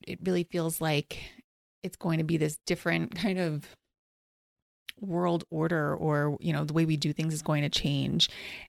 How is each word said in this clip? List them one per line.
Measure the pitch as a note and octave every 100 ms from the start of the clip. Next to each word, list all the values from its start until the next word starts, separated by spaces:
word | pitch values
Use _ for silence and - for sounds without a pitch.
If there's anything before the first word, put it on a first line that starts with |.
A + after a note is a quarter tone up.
| -
it | -
really | F#3 F3+
feels | E3+ F3 E3 D#3+
like | D#3+ D3 - - - - - _ _ _
it's | F#3 -
going | F3+ D#3+
to |
be | D#3 D#3+
this | D3+ - -
different | E3+ E3+ E3+ E3 F3
kind | G3+ F#3
of | E3+ D3 - - _ _ _ _ _ _ _ _ _ _ - -
world | G3 E3+ F3 E3+ -
order, | D#3 E3 E3 D3 -
or, | D#3 D3 D3 C#3+
you | E3+
know, | D3
the | D3+
way | D#3+ D#3+
we | D3+
do | D3+
things | D3 D#3+
is | D#3
going | - D3
to | C#3+
change, | - - C#3 C3 E3 - - - -